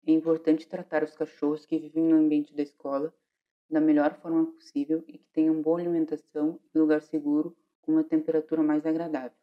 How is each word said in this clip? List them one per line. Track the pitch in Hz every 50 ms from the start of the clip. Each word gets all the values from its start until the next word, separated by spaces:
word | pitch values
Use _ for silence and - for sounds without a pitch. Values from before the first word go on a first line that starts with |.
| _
É | 160 160
importante | 160 160 165 160 160 - 156 156 156 - _
tratar | - 180 175 _ 160 151 156
os | 156 -
cachorros | _ 160 151 - _ - 147 151 151 -
que | _ 165
vivem | 160 160 151 - 160 165
no | 165 160
ambiente | 156 156 151 151 147 147 - _
da | 147 143
escola | 143 _ _ - 139 139 139 147 165 _ _ _ _ _ _ _ _ _ _ _ _
da | 156 156
melhor | 156 156 151 147 147 151 -
forma | - - 170 165 165 160
possível | 160 - _ _ - _ 143 143 147 160 165 160
e | - -
que | - _ _ _
tenham | 160 156 160 160 156
boa | 151 156 170 175
alimentação | 175 175 170 165 160 156 156 147 _ _ _ 156 151 160 170 - _ _ _
e | 156
lugar | 156 151 151 151
seguro | 156 _ - 156 147 147 147 151 160 175 - _ _ _ _ _
com | _ -
uma | 156 160 156
temperatura | 156 165 156 156 - 160 156 156 - 160 160 156
mais | 151 151 151 151
agradável. | 160 160 165 170 165 156 135 131 120 _ _